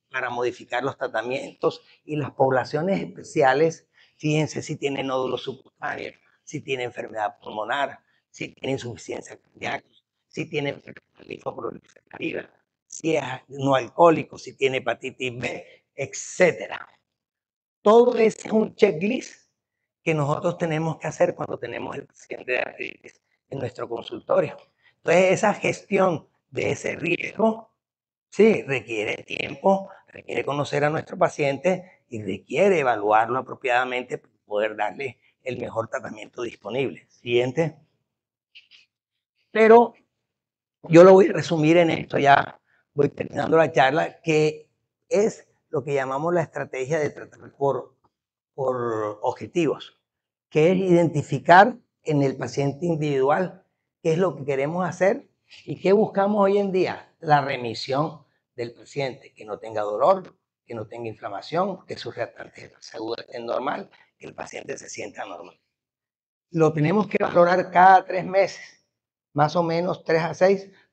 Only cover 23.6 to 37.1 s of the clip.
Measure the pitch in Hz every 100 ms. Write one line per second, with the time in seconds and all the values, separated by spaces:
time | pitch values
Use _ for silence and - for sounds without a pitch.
23.6 | 117 - 117 113 - 110 - 139 151 -
24.6 | _ _ _ _ 165 175 185 175 208 -
25.6 | 156 - - 190 190 156 - _ _ 127
26.6 | - - - - - - - - 220 226
27.6 | - _ _ _ _ _ _ - 220 180
28.6 | - 131 107 107 107 - - - - 147
29.6 | 196 196 196 - _ - - - 143 143
30.6 | 135 143 147 156 - 190 165 - 143 139
31.6 | 180 180 - _ _ 113 101 107 - 135
32.6 | 202 170 127 110 104 107 113 127 127 117
33.6 | 127 123 127 123 123 147 _ _ - 104
34.6 | 110 107 104 104 123 - _ _ 131 113
35.6 | 104 113 113 135 110 110 107 - 120 -
36.6 | 101 123 123 80 _